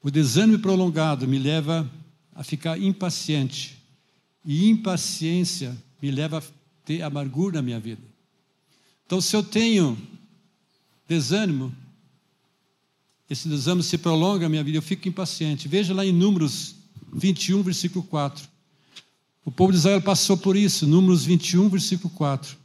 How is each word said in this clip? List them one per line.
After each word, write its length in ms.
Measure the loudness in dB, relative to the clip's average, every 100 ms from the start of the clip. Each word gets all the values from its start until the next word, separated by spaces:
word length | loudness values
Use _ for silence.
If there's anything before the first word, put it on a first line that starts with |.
O 100 | 0
desânimo 480 | 2 2 4 6 4
prolongado 680 | 4 2 2 0 0 0 0
me 120 | 0
leva 500 | 0 -2 -2 -2 -4 -10 -20 _ _ -18
a 80 |
ficar 360 | -10 -8 -6 -2
impaciente. 960 | -2 -2 -4 -6 -4 -2 -2 -6 -14 -16 _ _ _ _ _ _
E 260 | -4 2 4
impaciência 1080 | 4 0 -4 -4 -4 -2 0 -2 -4 -8 -10 -16 _
me 80 | -4
leva 280 | -4 -4 -6
a 40 | -10 _ _ _ -8
ter 160 | -6
amargura 560 | -4 -6 -6 -2 -2 -2
na 40 |
minha 180 | -4 -6
vida. 220 | -10 -14 -18 _ _ _ _ _ _ _ _ _ _
Então, 140 | -2
se 160 | 0 0
eu 80 |
tenho 540 | 0 0 4 4 2 0 -10 -20 _ _ _ _ _ _ _ _ _
desânimo, 680 | -2 0 0 0 -2 -4 -10 -20 _ _ _ _ _ _ _ _ _ _ _ _ _ _
esse 180 | -8 -4
desânimo 360 | -2 0 0
se 140 | 0 -2
prolonga 460 | 0 2 2 2 0
na 40 |
minha 140 | 0
vida, 140 | 0 -2
eu 40 |
fico 260 | -2 -6 -4
impaciente. 600 | -6 -8 -4 -4 -4 -2
Veja 260 | 0 0
lá 120 | 0 2
em 60 |
Números 640 | 4 4 4 0 -2 -10 -16 _ -20 -12
vinte 360 | -2 0 0 0
e 40 |
um, 80 | 0
versículo 420 | 0 -2 -4 -4
quatro. 440 | -6 -4 -4 -8 -20 _ _ _ _ -20 _ _ _ _ -12
O 60 |
povo 200 | 2 4
de 60 | 4
Israel 240 | 4 2
passou 360 | 2 0 2 2
por 180 | 2 2
isso, 320 | 2 2 4
Números 380 | 4 6 4 4
vinte 260 | 0 2
e 60 | 2
um, 120 | 4
versículo 400 | 2 -2 -4 -6
quatro. 440 | -4 -4 -4 -8 -20